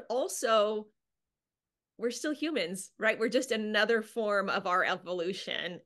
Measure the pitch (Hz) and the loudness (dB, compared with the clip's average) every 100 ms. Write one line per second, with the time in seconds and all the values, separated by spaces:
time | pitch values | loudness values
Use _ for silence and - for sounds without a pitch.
0 | - 240 370 - 247 220 208 214 214 _ | 0 -2 -2 -2 2 4 4 0 -8 _
1 | _ _ _ _ _ _ _ _ _ - | _ _ _ _ _ _ _ _ _ -6
2 | 226 240 302 294 302 285 170 190 - - | -4 -2 -4 -2 -2 -2 -2 -6 -10 -2
3 | 214 208 226 247 262 220 214 214 214 226 | 0 2 2 2 0 -2 0 2 4 2
4 | 214 233 208 202 190 196 190 180 139 185 | 0 -2 0 2 2 0 2 2 2 0
5 | 180 180 170 190 - - 170 170 | -4 -4 -2 -4 -6 -4 -4 -8